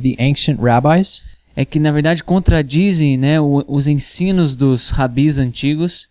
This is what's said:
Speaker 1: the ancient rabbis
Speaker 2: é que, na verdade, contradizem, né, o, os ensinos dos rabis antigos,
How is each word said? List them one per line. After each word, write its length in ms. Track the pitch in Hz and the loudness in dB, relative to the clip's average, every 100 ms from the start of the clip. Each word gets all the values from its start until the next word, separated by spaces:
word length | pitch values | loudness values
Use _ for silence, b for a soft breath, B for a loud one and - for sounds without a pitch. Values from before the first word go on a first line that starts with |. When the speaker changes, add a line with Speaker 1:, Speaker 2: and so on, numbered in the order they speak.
Speaker 1:
the 180 | 127 117 | -2 0
ancient 380 | 135 143 - 113 | 0 0 -2 0
rabbis 640 | 120 120 143 170 190 - b b b - | 2 2 2 2 0 -4 b b b -6
Speaker 2:
é 60 | |
que, 160 | 131 151 | -4 0
na 100 | 151 | 0
verdade, 300 | 147 156 170 | 2 0 -2
contradizem, 920 | - 185 - 165 135 151 202 170 143 131 | -2 0 2 0 2 0 2 2 0 2
né, 220 | 139 156 | 2 2
o, 240 | 147 143 139 | 2 0 -2
os 200 | 143 143 | -2 0
ensinos 680 | 143 - - 185 185 151 127 | 0 -2 -2 0 0 0 0
dos 340 | 135 123 - | 0 0 0
rabis 500 | - 127 120 151 139 | -2 -2 0 0 0
antigos, 680 | 123 - 139 151 175 - - | -2 -2 -4 -2 -4 -6 -12